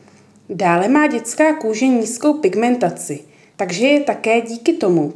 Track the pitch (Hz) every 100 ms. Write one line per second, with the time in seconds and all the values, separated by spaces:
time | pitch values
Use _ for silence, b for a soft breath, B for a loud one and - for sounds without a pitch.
0 | b b b b - 180 185 170 202 294
1 | 302 240 - - 311 311 220 214 262 247
2 | 214 - 302 294 185 208 240 247 175 -
3 | - 147 - b b b 190 175 262 294
4 | 277 208 - 233 226 233 - 330 202 170
5 | 147